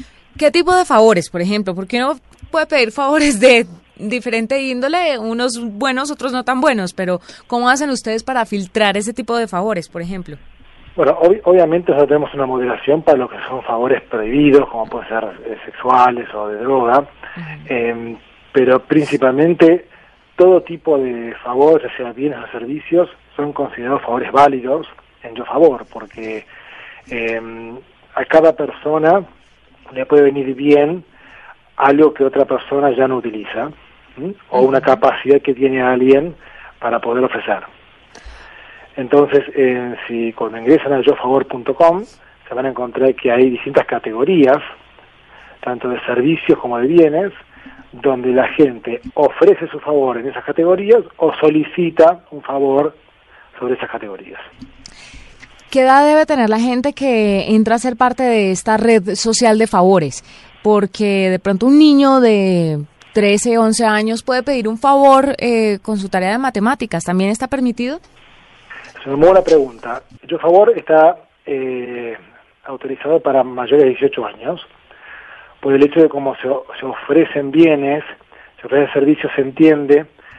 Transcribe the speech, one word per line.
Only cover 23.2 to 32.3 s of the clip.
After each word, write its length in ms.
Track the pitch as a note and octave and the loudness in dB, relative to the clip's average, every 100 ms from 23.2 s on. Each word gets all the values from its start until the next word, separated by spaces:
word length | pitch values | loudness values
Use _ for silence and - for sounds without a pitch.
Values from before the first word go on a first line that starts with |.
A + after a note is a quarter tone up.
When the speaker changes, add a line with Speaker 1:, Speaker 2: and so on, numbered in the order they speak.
| _ - | _ -10
Speaker 2:
son 160 | D3 | -8
considerados 500 | C#3+ C#3 A#2+ A#2+ - | -6 -8 -8 -6 -6
favores 280 | - B2 - | -4 -6 -2
válidos 560 | C3+ C#3+ C3 B2+ D3+ D#3 - _ _ | 4 4 2 -4 -4 -6 -18 _ _
en 120 | A#2+ A2+ | -18 -14
Yo 80 | |
Favor, 420 | - C3 E3 A#2 - | -6 2 2 2 -8
porque, 540 | - G#2+ - A2 A2 - - - - - - - | -18 -18 -14 -12 -12 -14 -20 -20 -20 -20 -20 -12
em, 680 | A#2+ A2+ A2+ A2+ A2+ A#2 B2 - _ _ - | -8 -6 -6 -10 -16 -16 -18 -20 _ _ -8
a 80 | C3 | 0
cada 280 | D#3+ D#3+ D#3 | 2 4 2
persona 680 | C#3+ - D3 D#3 D#3 F#3+ F3 _ _ _ _ _ - | -4 -6 -4 0 2 0 -2 _ _ _ _ _ -16
le 120 | C3 C3+ | -10 2
puede 180 | D3 | 4
venir 300 | C#3+ C#3 C3+ C3 | 4 2 -4 -2
bien 480 | C#3+ C#3+ D3 F3+ - _ - - - - _ - | 2 4 2 -2 -12 _ -20 -20 -20 -20 _ -2
algo 380 | C#3 C#3+ D#3 | 2 4 4
que 100 | D3+ | 2
otra 220 | C3+ | -2